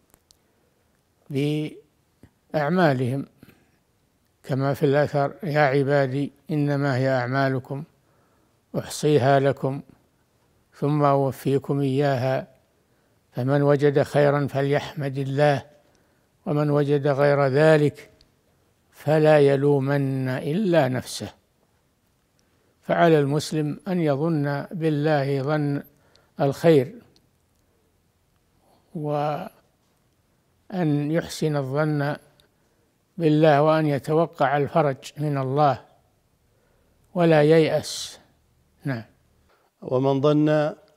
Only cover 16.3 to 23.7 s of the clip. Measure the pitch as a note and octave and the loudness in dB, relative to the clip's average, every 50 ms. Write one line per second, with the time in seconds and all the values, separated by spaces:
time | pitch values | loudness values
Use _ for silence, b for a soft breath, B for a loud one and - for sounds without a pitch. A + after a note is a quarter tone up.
16.3 | _ _ - G3 D3 D3 D3+ D3 C#3+ D3 C#3+ C#3 D3 C#3+ C3+ D3 C3+ C3+ C#3+ C#3+ | _ _ -8 -4 -2 0 0 2 2 0 2 2 0 0 0 0 0 2 2 2
17.3 | C#3+ C#3+ C#3+ C3+ B2+ D3 D#3+ D#3+ D#3 D3+ D3 C3+ - - - - _ _ _ _ | 2 2 2 2 2 4 4 6 6 4 2 0 -2 -6 -20 -20 _ _ _ _
18.3 | _ _ _ _ _ _ _ _ _ _ _ _ _ - - C#3+ D#3 D#3 D3+ D3+ | _ _ _ _ _ _ _ _ _ _ _ _ _ -8 -2 0 2 4 6 6
19.3 | D#3 D3 C#3+ C#3 C#3 C3+ C#3+ C#3+ C#3+ C#3 C3 C#3 C#3+ C#3+ C#3 C3+ C3+ C3 C3 B2+ | 6 6 6 4 4 2 2 2 2 2 0 0 -2 -2 -2 -2 -4 -4 -4 -4
20.3 | B2+ C#3+ E3+ C#3+ D#3 G#3+ G#3+ F3+ E3+ D#3+ C3 B2+ B2+ A#2+ - - - - G#2+ - | -6 -6 -6 -6 -4 -4 -2 0 2 2 2 0 -2 -4 -6 -10 -12 -12 -12 -14
21.3 | - _ _ _ _ _ _ _ _ _ _ _ _ _ _ _ _ _ _ _ | -14 _ _ _ _ _ _ _ _ _ _ _ _ _ _ _ _ _ _ _
22.3 | _ _ _ _ _ _ _ _ _ _ _ - F3 E3+ F3 E3+ D#3+ D3 C#3+ C#3 | _ _ _ _ _ _ _ _ _ _ _ -2 0 2 4 4 4 4 2 0
23.3 | D3 D#3 - - D#3+ D#3 D3+ D3 | -2 -4 -4 -4 -4 -4 -4 -4